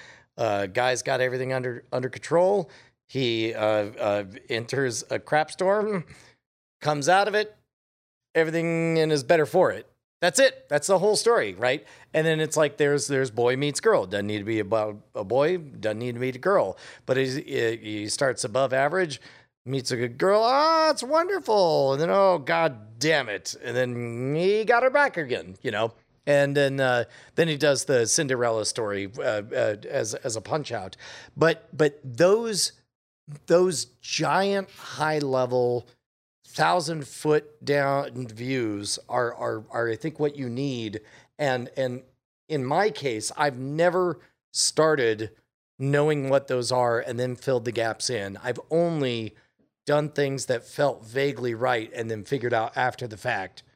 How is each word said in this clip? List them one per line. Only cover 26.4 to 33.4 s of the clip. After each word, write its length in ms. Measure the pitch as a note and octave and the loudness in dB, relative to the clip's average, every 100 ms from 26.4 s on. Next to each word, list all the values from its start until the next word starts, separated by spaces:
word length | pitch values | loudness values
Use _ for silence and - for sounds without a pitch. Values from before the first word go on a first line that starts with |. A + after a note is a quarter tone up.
| C#3+ C#3+ | 4 2
then, 240 | C#3 C3+ | 2 2
uh, 240 | C3 B2 A#2 - - - | 2 2 -2 -10 -4 0
then 140 | E3 | 0
he 80 | D3 | 2
does 260 | D3 C3 | 2 2
the 220 | - B2+ A2 | 2 2 4
Cinderella 580 | - C#3+ B2+ A#2+ A2+ | 2 0 2 2 2
story, 480 | G#2 - G#2+ G2+ G2 B2 | -2 -2 -2 -2 -6 -4
uh, 20 | |
uh, 540 | C3+ G#2+ G#2+ B2+ A2+ G#2 - | -2 -2 -4 -2 0 -2 -4
as, 240 | C#3 A2 | -4 -4
as 240 | B2+ C3 A2 | -6 -6 -8
a 40 | |
punch 300 | G2+ D3+ C3+ | -4 -6 -4
out. 240 | A2+ F#2+ - - - - - | -8 -10 -14 -18 -18 -18 0
But, 320 | D#3+ D#3 - C3+ | 2 2 -8 0
but 240 | D3+ D3 | 0 0
those, 680 | C3+ A#2 F3 A3 A#3 F#3+ - - _ _ _ _ - D3 | -12 2 4 4 2 -2 -4 -6 _ _ _ _ -20 -18